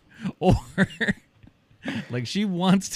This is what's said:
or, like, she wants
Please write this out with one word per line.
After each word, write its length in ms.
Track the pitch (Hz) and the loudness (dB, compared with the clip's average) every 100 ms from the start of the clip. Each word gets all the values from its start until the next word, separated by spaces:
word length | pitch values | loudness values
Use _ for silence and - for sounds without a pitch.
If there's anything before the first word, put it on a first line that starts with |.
| _ - 220 - | _ -10 -8 -2
or, 160 | 185 - - - 196 - - - _ _ - _ _ _ - 269 151 | 4 4 2 -2 -2 -2 -4 -4 _ _ -20 _ _ _ -10 -8 -6
like, 160 | 120 120 | -6 -4
she 200 | 190 208 | -4 -2
wants 420 | 175 185 190 - | 0 4 4 2